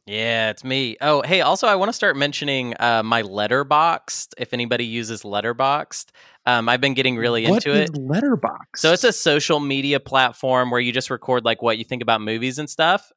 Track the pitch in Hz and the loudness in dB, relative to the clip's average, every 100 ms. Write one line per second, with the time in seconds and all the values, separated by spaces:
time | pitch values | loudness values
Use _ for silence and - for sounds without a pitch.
0 | - 107 113 113 110 107 131 131 123 110 | -10 -6 -2 -2 -2 -4 -6 -4 -4 -2
1 | 147 147 131 185 147 190 233 196 202 - | 0 2 2 2 2 2 2 2 0 0
2 | 202 139 143 139 143 135 123 - 120 113 | -2 0 -2 -4 -4 -4 -4 -2 2 2
3 | 110 117 104 101 107 127 139 151 165 - | 2 -2 -2 -4 0 0 2 2 2 0
4 | - - - - 123 120 117 120 120 117 | -6 -10 -10 -10 -6 -6 -2 -2 -2 -6
5 | 110 110 104 101 110 120 135 147 - - | -6 -8 -6 -4 -2 0 0 0 -4 -12
6 | - _ - _ 123 123 113 123 139 131 | -14 _ -20 _ 0 2 2 2 2 0
7 | 127 117 120 117 113 220 147 147 156 147 | 0 0 0 2 2 2 2 0 0 -4
8 | 131 175 277 196 - - - - 160 175 | -2 0 0 0 -2 -6 -14 0 2 4
9 | 240 - 165 147 - 151 143 139 143 139 | 4 2 2 2 2 0 0 -2 0 -2
10 | - 135 127 - 131 127 123 123 120 123 | 0 2 2 0 0 2 2 0 0 -2
11 | - 127 - 123 113 113 117 110 113 127 | -4 -4 0 0 2 0 0 -2 -4 -4
12 | 117 113 107 113 127 131 151 - 160 202 | 0 0 0 -4 -4 -6 -6 0 2 2
13 | - | -2